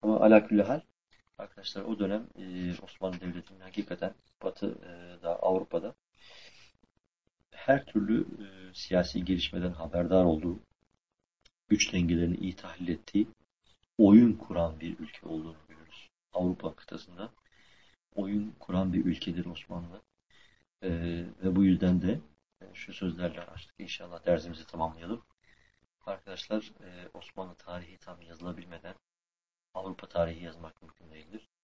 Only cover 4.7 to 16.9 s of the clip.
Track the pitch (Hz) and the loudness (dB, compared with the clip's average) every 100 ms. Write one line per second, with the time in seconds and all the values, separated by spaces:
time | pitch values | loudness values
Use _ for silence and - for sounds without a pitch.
4.7 | - 87 87 87 87 85 85 92 92 - | -8 -16 -18 -18 -10 -6 0 2 0 0
5.7 | 85 98 - _ _ - - - - - | -6 -6 -12 _ _ -20 -20 -20 -20 -20
6.7 | _ _ _ _ _ _ _ _ - - | _ _ _ _ _ _ _ _ -12 2
7.7 | 139 - 107 101 113 - - 101 95 95 | 2 2 -2 2 0 0 -8 -16 -18 -20
8.7 | - - 92 90 90 90 90 - 90 90 | -16 -2 0 0 -4 -2 -2 -2 -4 -6
9.7 | 90 85 87 85 92 90 78 85 87 _ | -6 -4 -2 2 4 6 4 -2 -6 _
10.7 | _ _ _ _ _ _ _ _ _ _ | _ _ _ _ _ _ _ _ _ _
11.7 | 104 101 92 85 85 85 87 92 90 - | 2 2 0 2 2 2 0 -4 -8 -14
12.7 | - 87 82 - 101 107 - _ _ _ | -10 -6 -6 -2 0 0 -4 _ _ _
13.7 | _ _ - 104 104 120 101 - 85 85 | _ _ 8 12 12 12 6 -4 -2 -2
14.7 | 80 82 - 80 - 80 80 80 82 _ | -4 -10 -10 -12 -14 -10 -8 -8 -14 _
15.7 | 80 80 - - _ _ 92 90 87 85 | -20 -20 -20 -20 _ _ -2 -2 -2 -6
16.7 | - - | -10 -18